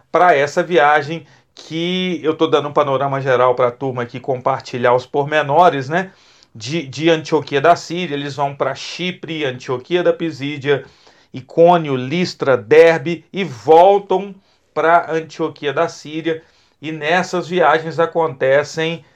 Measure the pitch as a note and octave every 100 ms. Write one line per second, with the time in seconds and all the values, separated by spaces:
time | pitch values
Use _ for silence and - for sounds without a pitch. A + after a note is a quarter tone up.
0 | _ D#3+ F3+ C#3+ C#3+ F3+ D#3+ F3 D3 D3+
1 | C#3 E3 - _ _ - - D#3+ F3 F#3
2 | F#3 E3 C#3+ D#3 D#3 D3 C#3+ D3 D3 C3+
3 | C#3 C3+ C3+ B2 B2+ B2 B2 A#2+ C3+ B2+
4 | A#2+ B2+ - B2+ C3+ B2+ - B2 A#2+ B2
5 | B2 C#3+ C#3 D3+ C#3 D3+ F3 C#3 C3 E3+
6 | F#3+ _ _ _ _ A2+ A2 E3 C3+ C3
7 | E3 D#3 D3 D#3 - C#3 D#3 F3 - E3+
8 | E3+ C#3+ C#3+ B2+ C#3 C#3 C3+ C3+ - -
9 | F3+ F3+ C#3+ D#3+ C#3+ B2 - B2+ B2+ F3+
10 | E3+ E3 E3 B2+ C#3+ D3 C#3 C3+ - _
11 | _ _ _ C3 - - E3+ F3 D3+ C3
12 | B2+ E3+ E3+ - C#3 B2 G#2+ D3+ E3 D#3+
13 | C#3+ D#3+ _ F3+ E3+ A#2 C#3 E3 F#3+ G3+
14 | G3 F#3 G3+ F#3+ _ _ _ D#3 D#3+ E3+
15 | D#3+ D#3+ D3+ - D#3 C#3+ D3 C#3 E3 -
16 | D3 D#3 D3+ D#3+ - _ _ _ D3+ D#3
17 | D3+ F3+ F3+ F3+ D3+ F3+ D3+ D#3 D#3+ D3
18 | E3 E3+ D#3+ - C3+ C#3 D3 D#3+ D#3+ E3
19 | -